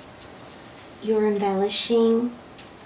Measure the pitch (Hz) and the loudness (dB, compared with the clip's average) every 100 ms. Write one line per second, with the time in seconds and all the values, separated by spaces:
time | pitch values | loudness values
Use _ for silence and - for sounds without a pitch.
0 | - - - - - - - - - - | -20 -20 -20 -20 -20 -20 -20 -20 -20 -8
1 | 214 220 214 202 196 190 202 - - 233 | -2 0 2 0 0 0 0 -2 0 2
2 | 226 226 247 - - - - - | 4 2 0 -6 -18 -20 -20 -20